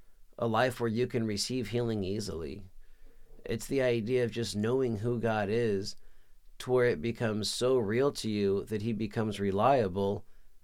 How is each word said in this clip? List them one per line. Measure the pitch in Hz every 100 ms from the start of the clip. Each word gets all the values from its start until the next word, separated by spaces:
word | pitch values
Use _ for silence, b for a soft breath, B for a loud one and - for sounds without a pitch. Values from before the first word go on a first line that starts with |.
| - - - -
a | 120
life | 110 131 117
where | 117
you | 110 123
can | 123
receive | 113 104 - 127 104
healing | 120 120 107
easily. | 92 107 98 82 76 90 98 - b b b b b b
It's | - 113 -
the | 139
idea | 127 120 107 127
of | 120
just | 113 107 104
knowing | 107 131 127 107
who | 117 120
God | 113 110 101
is | 113 117 101 107 - - - - - - -
to | -
where | 127 123
it | 82
becomes | 113 113 120 107 98
so | - 123 131
real | 101 117 143
to | - 110
you | 104 101 98
that | - 107
He | 107
becomes | 110 110 117 107 101
reliable | 101 95 120 139 101 92 98 104 - - - -